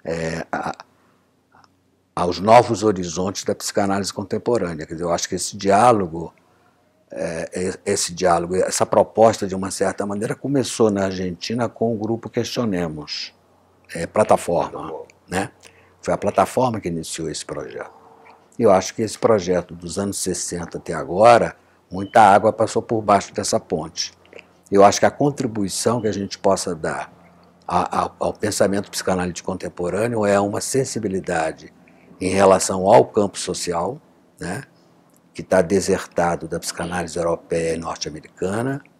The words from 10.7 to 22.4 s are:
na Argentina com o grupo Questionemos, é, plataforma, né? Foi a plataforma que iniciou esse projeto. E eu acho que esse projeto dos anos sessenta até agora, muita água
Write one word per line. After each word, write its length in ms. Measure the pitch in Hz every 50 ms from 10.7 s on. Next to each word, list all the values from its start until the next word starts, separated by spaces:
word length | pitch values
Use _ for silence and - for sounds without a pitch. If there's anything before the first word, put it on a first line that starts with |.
| - - 117 110
na 160 | 101 101 98
Argentina 600 | 95 95 92 92 92 87 85 - - 113 127 120 107
com 260 | - - 113 117 117
o 40 | 104
grupo 300 | 107 110 117 113 - 110
Questionemos, 1040 | - 123 113 - - 127 123 110 95 87 87 - 156 151 147 - - - - - _ _ _ _ _ _ _ _ _ _ _ - -
é, 120 | 82 85
plataforma, 840 | - - 104 107 - 101 90 - - 85 80 71 - - - 73 80 80 76 - - _ _ _ -
né? 220 | 87 92 98 - - _ - - _ _ _ _ _ _
Foi 120 | - -
a 60 | 87 82
plataforma 640 | - 101 - - 95 - - 120 127 127 113 104
que 80 | - 92
iniciou 420 | 85 82 80 - - - 80 78
esse 140 | 73 - -
projeto. 480 | - 73 73 67 60 58 57 - - - - - - - - - - - _ _ _ _ -
E 60 | 120
eu 60 | 107
acho 240 | 95 95 95 - -
que 60 | -
esse 180 | 113 104 - -
projeto 560 | - 117 110 101 85 87 90 87 85 - 87
dos 240 | 85 87 85 82 98
anos 200 | 101 104 98 -
sessenta 580 | - 95 87 - - - - 175 170 - -
até 160 | 160 - -
agora, 640 | 85 80 69 139 156 95 107 120 120 110 90 82 - _ _ _ _ _ _ -
muita 300 | 87 92 98 95 - 113
água 320 | 110 98 98 104